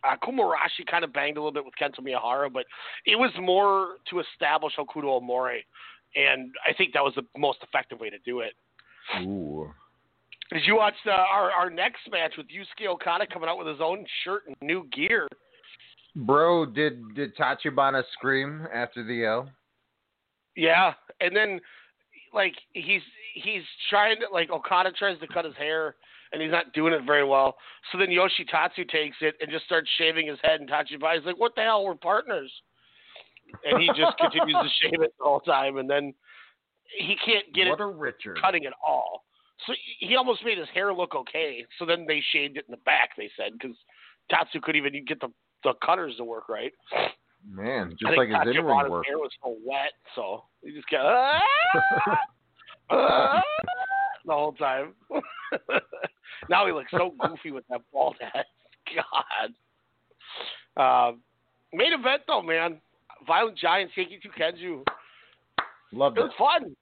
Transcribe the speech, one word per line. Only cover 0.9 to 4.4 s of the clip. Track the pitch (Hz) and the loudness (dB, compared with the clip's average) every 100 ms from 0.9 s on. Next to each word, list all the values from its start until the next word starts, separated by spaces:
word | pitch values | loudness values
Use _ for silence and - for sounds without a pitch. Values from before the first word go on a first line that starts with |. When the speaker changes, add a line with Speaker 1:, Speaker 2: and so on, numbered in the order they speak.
| 170 160 | -2 -2
Speaker 1:
banged | 143 143 151 | -2 -4 -4
a | |
little | 151 | -4
bit | 147 | -6
with | 135 - | -8 -4
Kento | 147 - | -6 -4
Miyahara, | 131 127 113 131 143 | -6 -4 -2 -2 -2
but | 127 123 - - - - | -4 -10 -14 -16 -6 0
it | 220 | 4
was | 254 - | 2 0
more | 185 185 202 196 185 190 - | 2 6 6 4 0 -8 -8
to | 180 | -6
establish | - - | -6 -2